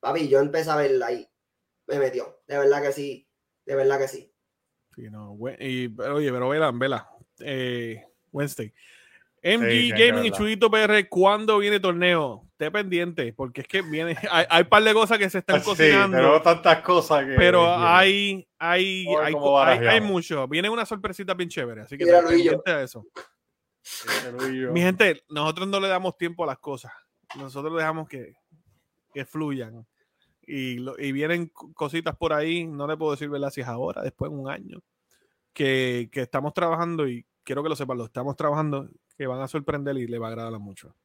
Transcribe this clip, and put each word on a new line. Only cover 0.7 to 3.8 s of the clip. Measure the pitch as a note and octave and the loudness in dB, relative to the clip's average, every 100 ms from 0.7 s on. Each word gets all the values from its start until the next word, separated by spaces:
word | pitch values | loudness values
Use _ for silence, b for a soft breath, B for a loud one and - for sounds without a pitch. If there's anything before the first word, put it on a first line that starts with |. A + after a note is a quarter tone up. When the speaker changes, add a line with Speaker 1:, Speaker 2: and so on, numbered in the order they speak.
Speaker 1:
a | D3+ | 0
verla | C#3+ C3 A#2+ | 0 0 -2
y | A#2+ - _ _ _ _ _ - | -6 -10 _ _ _ _ _ -8
me | C#3+ | -2
metió. | C3 B2 - _ _ | -2 -2 -10 _ _
De | C#3+ | 0
verdad | C#3 C#3+ | 2 2
que | C#3+ | 0
sí, | C#3 C#3+ B2+ _ _ _ _ | -4 -8 -12 _ _ _ _
de | - | -6
verdad | C#3 | 0